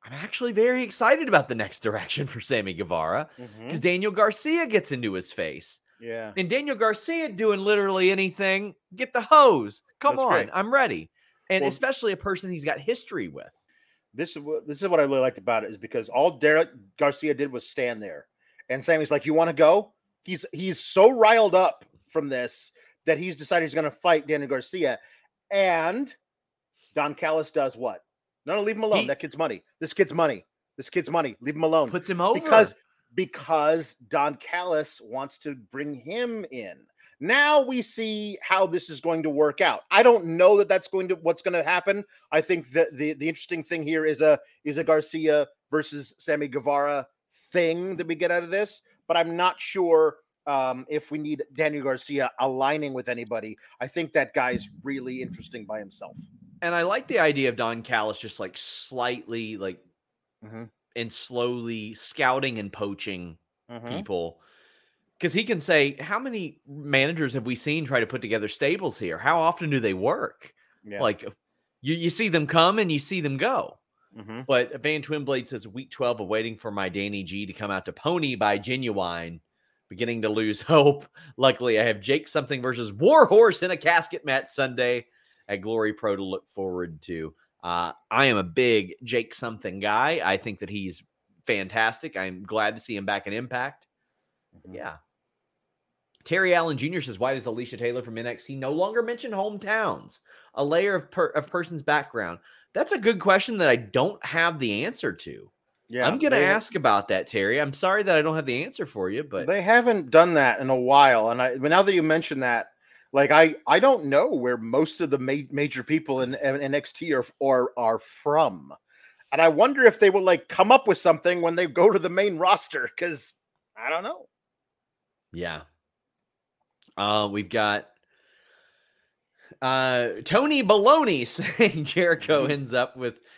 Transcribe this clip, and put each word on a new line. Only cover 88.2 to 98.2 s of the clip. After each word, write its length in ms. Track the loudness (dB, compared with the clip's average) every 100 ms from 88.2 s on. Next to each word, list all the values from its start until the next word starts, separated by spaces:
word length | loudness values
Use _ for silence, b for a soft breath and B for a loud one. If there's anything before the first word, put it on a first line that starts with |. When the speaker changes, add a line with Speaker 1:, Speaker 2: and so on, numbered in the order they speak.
Speaker 1:
am 140 | 2 2
a 40 |
big 520 | 0 0 2 2 0 -8
Jake 320 | -6 -6 -6
something 460 | -8 -12 -10 -12 -6
guy. 420 | -2 0 0 0
I 140 | -2 -2
think 220 | -4 -10
that 100 | -10
he's 320 | -10 -10 -12 -20 _ _ _ -4
fantastic. 720 | -4 -2 0 0 -2 -8 -8
I'm 260 | -8 -10
glad 320 | -6 -2 -2 -2
to 40 |
see 160 | -8 -8
him 80 |
back 220 | -4 -6 -6
in 80 |
Impact. 520 | -8 -8 -8 -8 -12 _ _ _ _ _ _ _ _
Speaker 2:
Mm-hmm. 200 | -20 -16
Speaker 1:
Yeah. 200 | -14 -16 _ _ _ _ _ _ _ _ _ _ _ _
Terry 300 | -4 0 2
Allen 240 | 2 2 -2
Junior 220 | -4 -6
says, 160 | -8 -4
"Why 160 | -2
does 120 | -2 -6
Alicia 300 | -8 -10 -6
Taylor 260 | -4 -4
from 140 | -8
N 80 | -10